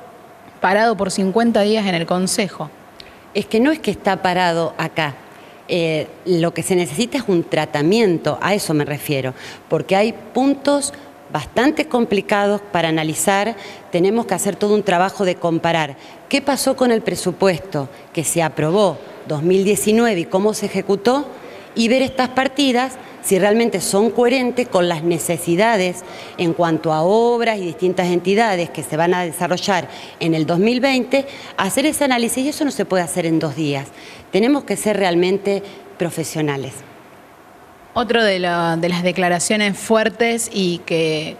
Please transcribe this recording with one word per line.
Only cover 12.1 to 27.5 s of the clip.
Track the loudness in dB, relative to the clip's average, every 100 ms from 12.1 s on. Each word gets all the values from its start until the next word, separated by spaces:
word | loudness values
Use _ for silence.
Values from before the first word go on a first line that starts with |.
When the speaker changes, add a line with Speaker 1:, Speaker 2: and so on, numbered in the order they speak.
| 0 2 2 2 0
Speaker 2:
para | -2 -2 0
analizar, | 0 -2 -2 0 2 0 -4 -12 -18 -4
tenemos | 0 2 2 0
que |
hacer | -2 -2 0
todo | 2
un | 2
trabajo | 2 2 2 0
de | -2 0
comparar | 0 0 0 0 -2 -6 -18 -20 -4
qué | -2
pasó | 0 0 0 2
con | 2
el | 2
presupuesto | 0 -2 -4 0 2 0 -4 -6 -6 -10 -10
que | -6
se | -2 0
aprobó | 0 0 0 4 2 0 -8 -14 -8
dos | -2
mil | 2 4
diecinueve | 4 2 4 4 4 0
y |
cómo | 0 0 0
se | 0 -4
ejecutó, | -4 -2 0 2 0 -2 -10 -16 -18 -8
y | 0 2
ver | 2
estas | 2 0 -2
partidas | 0 -2 0 2 2 0 -6 -16 -12
si | 0 4
realmente | 4 4 2 0
son | 0 2 2
coherentes | 2 2 2 0 -2 0
con | 2 2
las | 0
necesidades | 0 0 -2 -4 0 2 4 2 0 -2 -10 -16 -14 -2
en | 0
cuanto | 2 2 0 0
a | 0
obras | 2 4 4 2 0